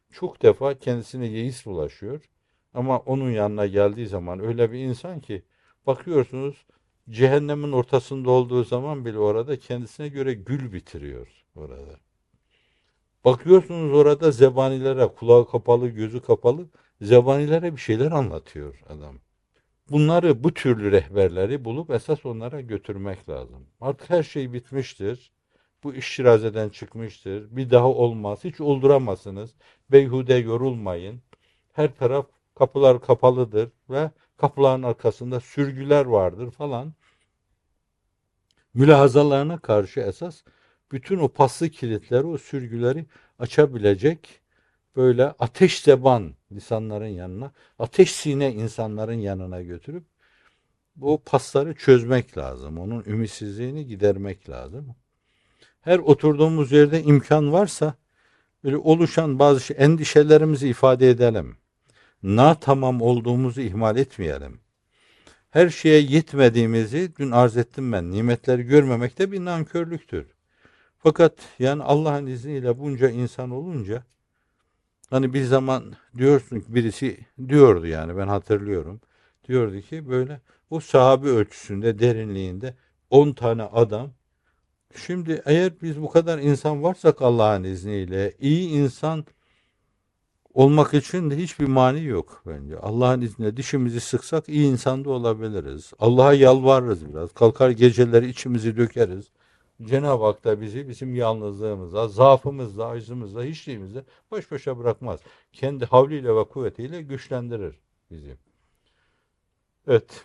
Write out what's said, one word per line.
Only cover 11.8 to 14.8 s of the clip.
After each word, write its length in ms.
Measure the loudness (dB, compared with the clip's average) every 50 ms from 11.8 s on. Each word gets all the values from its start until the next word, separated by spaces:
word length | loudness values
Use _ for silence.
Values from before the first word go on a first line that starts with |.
| -20 -20 -20 _ _ _ _ _ _ _ _ _ _ _ _ _ _ _ _ _ _ _ _ _ _ _ _ _ 0
Bakıyorsunuz 680 | 0 0 2 4 6 6 6 6 2 -8 -6 -4 2
orada 380 | 4 6 6 6 4 4 2 0
zebanilere, 760 | 4 6 4 4 4 2 -2 -2 -2 -2